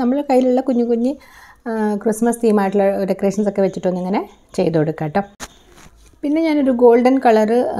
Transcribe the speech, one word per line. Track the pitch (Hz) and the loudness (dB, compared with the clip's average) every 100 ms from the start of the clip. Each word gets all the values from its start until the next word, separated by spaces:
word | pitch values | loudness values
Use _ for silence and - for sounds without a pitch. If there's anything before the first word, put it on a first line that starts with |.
നമ്മുടെ | 247 277 285 | -2 -2 0
കയ്യിലുള്ള | 254 254 247 262 | 2 2 0 0
കുഞ്ഞു | 240 240 | -2 0
കുഞ്ഞു, | 233 240 285 - - - - 233 | 0 -2 -4 -14 -20 -20 -16 -8
ആ, | 226 214 202 | -4 -2 -2
ക്രിസ്മസ് | 220 214 233 233 | -2 0 -2 0
തീമായിട്ടുള്ള | 226 208 196 202 196 196 196 | 0 2 0 0 0 0 -4
ഡെക്കറേഷൻസ് | 190 202 190 202 | -2 -2 -2 -2
ഒക്കെ | 196 196 | 0 -2
വെച്ചിട്ടൊന്നിങ്ങനെ | 190 185 180 185 208 403 - _ - | -2 -4 -4 -4 -6 -6 -14 _ -4
ചെയ്ത് | 170 160 | 0 0
കൊടുക്കാം | 156 156 156 | -2 -4 -4
ട്ടോ. | - - _ - _ _ - - - - _ | -4 -6 _ -20 _ _ -20 -20 -20 -20 _
പിന്നെ | 285 311 330 | -4 -2 0
ഞാനൊരു | 302 269 240 | 0 0 4
ഗോൾഡൻ | 240 233 247 269 254 | 6 6 4 2 2
കളർ, | 220 214 240 247 | 2 2 0 -2